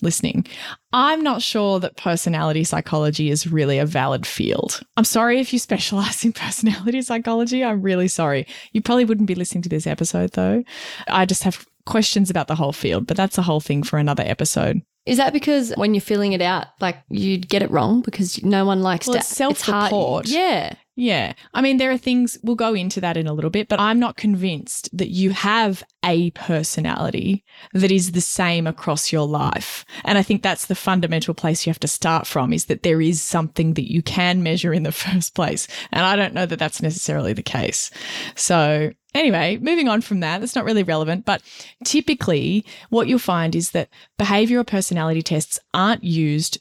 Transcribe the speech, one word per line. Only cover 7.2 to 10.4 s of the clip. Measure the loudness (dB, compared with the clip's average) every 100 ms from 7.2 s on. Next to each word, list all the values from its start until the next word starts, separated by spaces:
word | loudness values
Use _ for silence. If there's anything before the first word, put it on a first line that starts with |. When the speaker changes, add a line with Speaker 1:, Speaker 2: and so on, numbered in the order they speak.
| 0 0 0 0
Speaker 1:
I'm | 0 0
really | 0 2 2
sorry. | 0 0 0 -4 -12 -4
You | -2
probably | 2 4 4
wouldn't | 4 2
be | 0
listening | -2 -4
to | -2
this | -2 -2
episode, | -2 -2 0 0
though. | 0